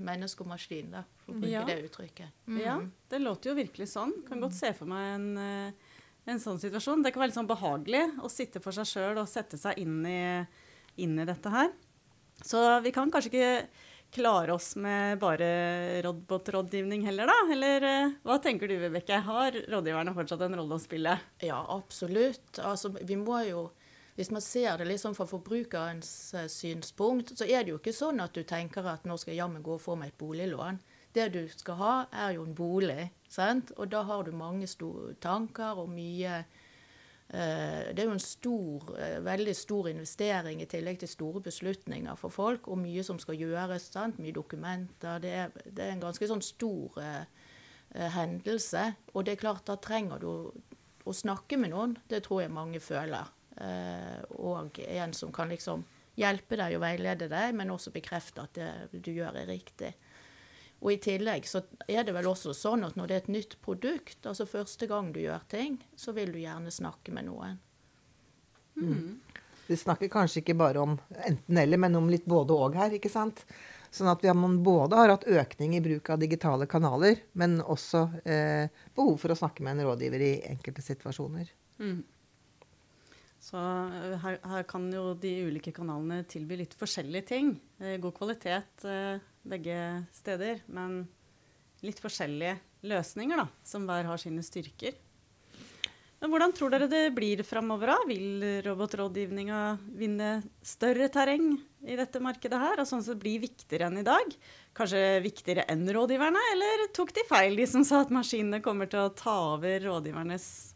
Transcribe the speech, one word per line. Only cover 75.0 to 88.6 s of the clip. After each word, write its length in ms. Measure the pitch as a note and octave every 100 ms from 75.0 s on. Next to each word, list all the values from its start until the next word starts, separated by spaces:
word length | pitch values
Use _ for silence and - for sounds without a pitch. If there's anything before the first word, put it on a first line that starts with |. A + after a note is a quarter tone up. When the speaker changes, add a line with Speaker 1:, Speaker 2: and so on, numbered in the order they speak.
| A3
Speaker 3:
hatt 160 | G3 -
økning 480 | E3+ B2+ - D3+
i 60 | E3+
bruk 280 | D#3+ D3+ -
av 100 | D#3
digitale 460 | D#3 D#3+ E3 C3+ C#3
kanaler, 500 | E3 D#3+ C3 G3 G#3+ -
men 240 | F3+ F3 E3
også, 460 | - D3 - E3 E3 E3
eh, 440 | E3+ D#3 D3+ D3+ D3+ - -
behov 240 | - C4+ D3
for 100 | E3
å 60 | E3
snakke 240 | D#3 -
med 180 | C3+ C#3+
en 60 | C#3
rådgiver 340 | B2 C3 C3
i 220 | C#3 C#3 -
enkelte 320 | C3+ - C3+
situasjoner. 640 | - C3+ - C3+ C#3+ D#3+ E3+ _ _ -
Speaker 2:
Mhm. 240 | G#3 F3+ - _ _ _ _ _ - _ _ _ - - - _
Så, 160 | - F3+
eh, 600 | F3+ F3+ F#3 F3+ F3+ F3+
her, 200 | F#3 F#3
her 180 | F#3 F#3+
kan 260 | F3+ F#3 F3+
jo 220 | F#3+ F#3
de 160 | F3+ F#3+ F3+ E3+
ulike 260 | D3+ D#3+
kanalene 520 | E3 E3 D3+ D#3+ F3 F3
tilby 300 | E3 D3+ F3+
litt 180 | E3
forskjellige 520 | - G#3 - C#3+ F3+ G3
ting. 340 | B3+ C#4+ D#3 - -
Eh, 160 | F#3+ F#3+
god 160 | F3+
kvalitet, 680 | - G#3 A3+ F3 F#3